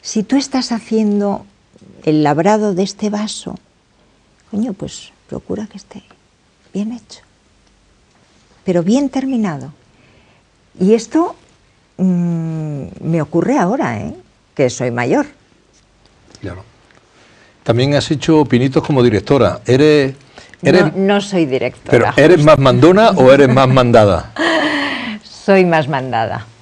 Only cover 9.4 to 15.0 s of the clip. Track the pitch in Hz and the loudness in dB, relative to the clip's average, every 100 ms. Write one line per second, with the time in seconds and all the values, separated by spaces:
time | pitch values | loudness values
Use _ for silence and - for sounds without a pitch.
9.4 | 208 147 131 - _ _ _ _ _ _ | -4 -6 -12 -20 _ _ _ _ _ _
10.4 | _ _ _ - 185 226 226 311 359 - | _ _ _ -4 0 0 0 -2 -2 -6
11.4 | _ _ _ _ _ - 190 175 175 170 | _ _ _ _ _ -4 -2 -2 -2 -4
12.4 | 165 160 156 143 123 - - 165 151 170 | -6 -8 -8 -10 -12 -12 -4 -4 -2 -2
13.4 | - 277 175 262 202 110 - 349 _ _ | 0 0 0 -2 -4 -6 -10 -14 _ _
14.4 | _ - 131 - 123 120 | _ -2 -2 -2 -6 -4